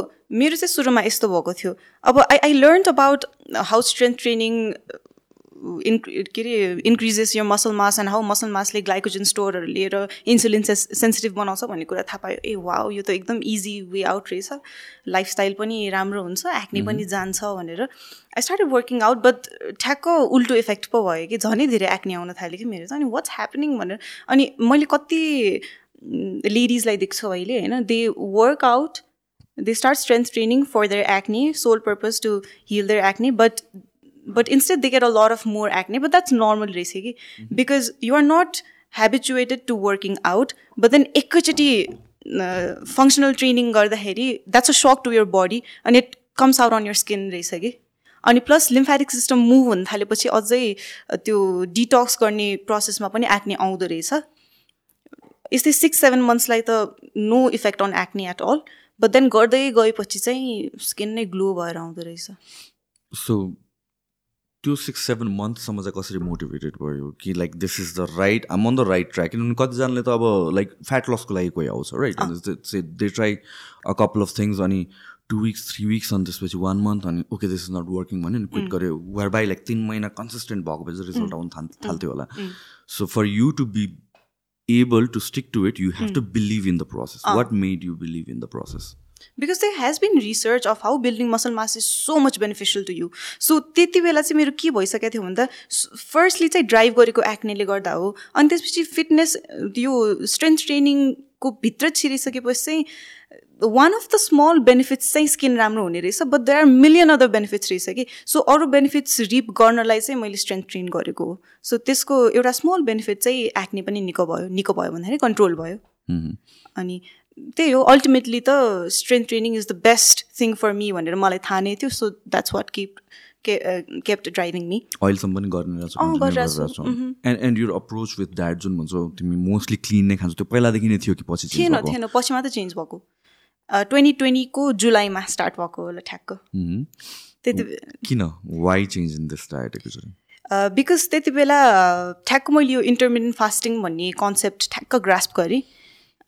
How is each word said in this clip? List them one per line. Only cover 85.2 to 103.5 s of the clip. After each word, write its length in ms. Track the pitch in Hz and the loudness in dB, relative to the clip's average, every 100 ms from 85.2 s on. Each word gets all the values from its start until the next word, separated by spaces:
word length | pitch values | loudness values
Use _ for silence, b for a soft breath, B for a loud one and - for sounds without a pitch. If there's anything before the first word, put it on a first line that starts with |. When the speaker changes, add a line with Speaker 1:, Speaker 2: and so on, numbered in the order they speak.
| - - 131 | -8 -8 -6
Speaker 2:
to 80 | 117 95 | -2 -2
it, 140 | 113 | -2
you 80 | 92 | -4
have 180 | 90 214 | -4 -4
Speaker 1:
उम्। 60 | 185 | -4
Speaker 2:
to 60 | |
believe 460 | 110 113 104 107 95 | -4 -2 -2 -2 -2
in 60 | 87 | -2
the 60 | 78 - | -4 -10
process। 260 | 64 - - | -12 -8 -2
Speaker 1:
अँ। 100 | 104 | 0
Speaker 2:
What 140 | 120 | 0
made 320 | 110 95 92 | -2 -2 -4
you 120 | 87 82 | -8 -12
believe 280 | 82 82 - | -10 -12 -12
in 140 | 60 | -12
the 60 | - - | -12 -12
process? 380 | - - - - _ b b - | -14 -14 -16 -20 _ b b -8
Speaker 1:
Because 200 | 285 359 | -6 -2
there 160 | 415 392 | -2 -2
has 200 | 254 311 | -4 -2
been 140 | 403 359 | 2 2
research 460 | 208 220 226 247 214 | 0 -2 0 0 0
of 140 | 220 | -2
how 100 | 214 277 | -2 -2
building 300 | 247 226 240 | -2 -2 -2
muscle 240 | 226 247 226 | -2 -2 -4
mass 180 | 220 - | -6 -4
is 80 | 220 | -4
so 320 | - - 311 | -4 -2 2
much 200 | 269 220 | 2 2
beneficial 460 | 208 208 196 202 190 | -4 -4 -4 -4 -6
to 80 | 175 | -8
you। 100 | 170 B B B | -10 B B B
So 200 | - 311 311 - | 0 0 2 2
त्यति 260 | 339 359 | 4 4
बेला 200 | 339 302 | 2 2
चाहिँ 160 | 302 302 | 2 2
मेरो 140 | 294 302 | 0 0
के 120 | 320 | -2
भइसकेको 380 | 247 190 226 226 | 0 -2 -2 -4
थियो 80 | 226 | -6
भन्दा, 240 | 185 185 254 B B | -4 -2 -2 B B
स-, 200 | - - - - | -6 -6 -10 -4
फर्स्टली 340 | 302 359 359 330 | 2 2 2 0
चाहिँ 200 | 359 233 | 2 2
ड्राइभ 280 | 220 226 233 | 4 6 6
गरेको 220 | 233 233 | 4 4
एक्नेले 440 | - 208 220 202 196 | 0 -2 -6 -4 -4
गर्दा 260 | 196 190 | -4 -4
हो, 240 | 156 185 208 B - | -4 -4 -6 B 2
अनि 140 | 294 | 4
त्यसपछि 340 | 339 - - | 2 -2 -4
फिटनेस, 540 | 320 - 320 311 320 - - - 208 202 | -4 -4 2 2 2 -2 -8 -10 -6 -4
यो 480 | 254 262 214 202 208 | 0 2 2 0 -2
स्ट्रेन्थ 400 | - 320 311 - | 0 4 4 2
ट्रेनिङको 880 | 285 285 285 269 254 - _ 269 214 | 2 4 4 2 -2 -10 _ -6 -4
भित्र 260 | 226 - 311 | -4 -2 -2
छिरिसकेपछि 760 | 330 294 262 269 262 240 247 - | 0 -2 -2 -4 -6 -4 -4 -2
चाहिँ 200 | 311 302 B B B B - _ | -2 -4 B B B B -20 _